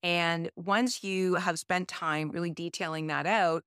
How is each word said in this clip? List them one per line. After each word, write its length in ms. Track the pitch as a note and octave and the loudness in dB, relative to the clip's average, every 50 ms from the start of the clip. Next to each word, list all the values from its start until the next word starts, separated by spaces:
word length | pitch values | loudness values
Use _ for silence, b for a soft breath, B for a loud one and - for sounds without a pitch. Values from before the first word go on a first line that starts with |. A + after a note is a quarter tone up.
And 500 | - F3 F3 F3 E3+ E3 E3+ E3 E3 - - | 0 2 2 2 4 2 2 0 -2 -4 -6
once 480 | - E3+ F3+ G3 G#3+ B3 B3+ A#3+ - - | -8 -2 2 2 4 4 2 0 -2 -4
you 320 | G3 F#3+ F#3+ F#3 F#3 F3+ | -2 0 2 2 2 2
have 220 | E3+ F3+ F3+ E3+ D#3+ | 2 2 0 -2 -2
spent 300 | - _ F#3 F3+ F3+ - | -2 _ -2 -2 -2 -4
time 440 | - - - D#3+ D#3 D3+ D#3 D3+ | -8 -6 -2 -2 0 0 -2 -2
really 180 | - E3+ E3+ E3+ | -2 -2 -4 -4
detailing 560 | D#3+ - E3+ E3+ - - F#3 E3 D#3+ D#3+ D#3 D#3 | -4 -4 -8 -8 -6 -4 -4 -4 -2 -4 -2 -2
that 180 | D3+ C#3+ C#3+ | -2 -2 0
out 380 | E3+ G#3 A3+ F#3+ E3+ D#3+ E3 D#3 | 2 2 4 4 4 2 0 -2